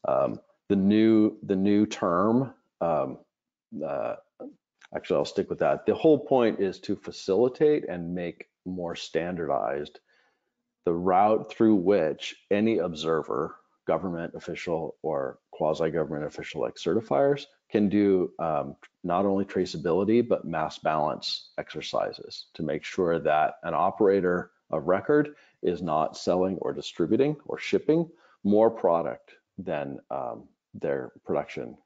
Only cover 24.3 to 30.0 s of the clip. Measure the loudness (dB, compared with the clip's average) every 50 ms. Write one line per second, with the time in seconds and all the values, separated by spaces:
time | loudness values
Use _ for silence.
24.3 | 0 0 -4 -8 _ _ _ _ -4 -2 2 2 0 0 2 2 2 2 2 0
25.3 | -6 _ _ _ _ _ -2 -2 -2 -2 -4 -2 0 0 0 -2 -4 -6 -2 0
26.3 | 2 2 2 0 -2 -4 -4 -6 -6 -6 -10 -12 -4 -2 0 2 2 2 2 0
27.3 | 0 -6 -8 -10 -10 -8 -4 -2 -2 0 2 2 2 2 0 -4 -10 _ _ _
28.3 | _ _ 2 4 6 6 6 6 4 2 2 2 2 2 0 -4 -6 -10 _ -20
29.3 | -20 _ _ _ _ -12 -8 -6 -4 -4 -4 -6 -8 -12